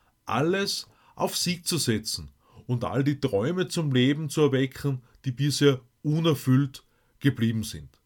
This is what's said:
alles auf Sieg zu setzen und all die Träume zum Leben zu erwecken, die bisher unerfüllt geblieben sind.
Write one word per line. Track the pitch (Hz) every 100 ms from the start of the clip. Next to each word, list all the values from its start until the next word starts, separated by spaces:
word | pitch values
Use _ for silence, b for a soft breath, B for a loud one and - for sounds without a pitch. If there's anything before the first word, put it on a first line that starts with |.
| b _
alles | - 110 160 190 202 - b b b
auf | - 190 -
Sieg | 170 175 -
zu | 165
setzen | 131 107 - - 76 b b b -
und | 123
all | 90 110
die | 143 139
Träume | 131 98 120 180 180
zum | 175 151
Leben | 127 127 147 156
zu | -
erwecken, | 147 131 135 - 143 131 b b
die | -
bisher | 120 143 135 143 127 - _
unerfüllt | 147 151 165 139 - 127 143 - _ _ _ _
geblieben | 139 127 113 113
sind. | 104 78 71 _